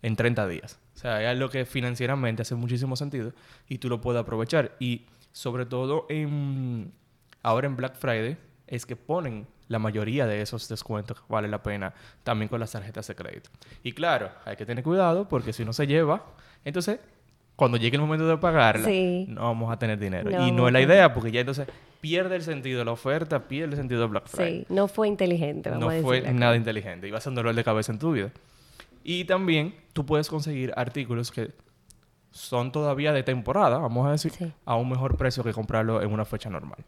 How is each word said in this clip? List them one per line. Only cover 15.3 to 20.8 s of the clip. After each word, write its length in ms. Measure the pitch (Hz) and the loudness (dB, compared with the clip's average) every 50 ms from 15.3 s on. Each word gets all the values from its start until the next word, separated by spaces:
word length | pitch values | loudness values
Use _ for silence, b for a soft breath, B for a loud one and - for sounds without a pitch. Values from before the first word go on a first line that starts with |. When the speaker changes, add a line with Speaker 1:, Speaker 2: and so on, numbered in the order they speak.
| - 127 123 113 107 | -2 -2 0 -2 -4
Speaker 1:
si 100 | - 117 | -4 -4
no 100 | 107 117 | -4 0
se 120 | - 147 | 0 2
lleva, 400 | 139 143 160 165 147 160 214 - - b b b b b b _ | 4 4 4 4 4 2 0 -2 -12 b b b b b b _
entonces 340 | 143 143 180 170 208 208 - - - _ _ _ _ _ _ _ _ _ | -6 -4 -2 -2 -2 -4 -4 -6 -20 _ _ _ _ _ _ _ _ _
cuando 220 | - 143 123 120 117 | 2 4 4 4 4
llegue 200 | 113 117 123 143 | 2 2 2 2
el 40 | |
momento 240 | 151 151 156 156 160 160 | 2 2 2 2 4 2
de 100 | 165 151 | 2 4
pagarla, 480 | 165 175 160 156 123 113 104 - - 226 | 4 4 6 8 8 8 6 4 2 2
Speaker 2:
Sí. 380 | 196 185 185 180 180 180 190 196 | 2 2 2 2 0 -2 -2 -6
Speaker 1:
no 120 | 113 - 113 | -6 -2 0
vamos 280 | 120 117 113 113 113 | 0 0 0 0 -2
a 60 | 117 - | -2 -2
tener 220 | 120 113 107 104 | 0 -2 0 0
dinero. 300 | 104 98 92 90 - 202 | -2 -2 -2 -2 -2 -2
Speaker 2:
No 160 | 196 - - - | 0 2 4 4
Speaker 1:
Y 40 | |
no 120 | 120 120 123 | 6 6 6
Speaker 2:
vamos 40 | 123 | 6
Speaker 1:
es 40 | 123 | 6
la 60 | |
Speaker 2:
a 20 | 131 | 6